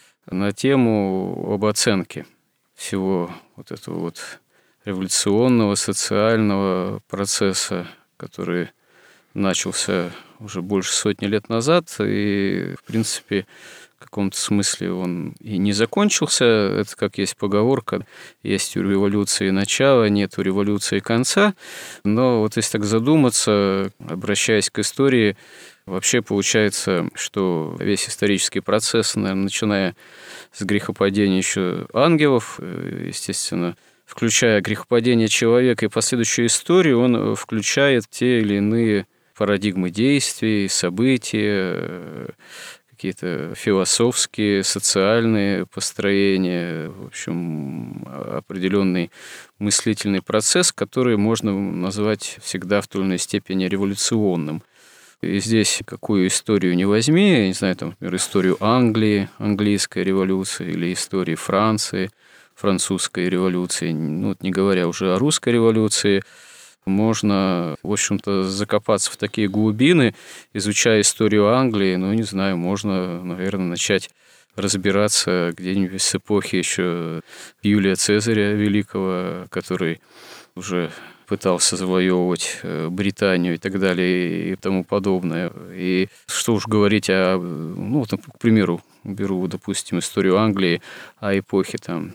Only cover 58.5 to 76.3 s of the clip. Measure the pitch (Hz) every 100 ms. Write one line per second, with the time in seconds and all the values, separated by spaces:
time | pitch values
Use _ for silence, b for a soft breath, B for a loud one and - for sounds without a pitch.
58.5 | 85 104 127 120 110 107 101 95 - 104
59.5 | 101 104 101 - 92 92 95 95 95 95
60.5 | - 87 85 87 90 - 95 87 80 -
61.5 | 98 110 107 - 98 95 b b b b
62.5 | - 104 92 - 95 - - 90 90 92
63.5 | 90 90 - 82 78 78 80 107 92 95
64.5 | 92 98 92 85 82 95 92 143 147 -
65.5 | 120 113 110 107 - 104 98 B B B
66.5 | B B B - 98 110 107 107 101 95
67.5 | 87 85 73 90 101 - 98 - 98 95
68.5 | 98 104 104 - 101 - - 101 - 101
69.5 | 107 107 107 143 175 117 B B B B
70.5 | 107 101 98 120 107 101 - 110 104 104
71.5 | 127 131 107 95 92 95 110 107 95 98
72.5 | 90 87 98 104 95 92 87 90 90 95
73.5 | 98 90 87 - 98 - b b b b
74.5 | - 98 95 101 98 104 - - 90 87
75.5 | 85 92 95 92 95 - 95 -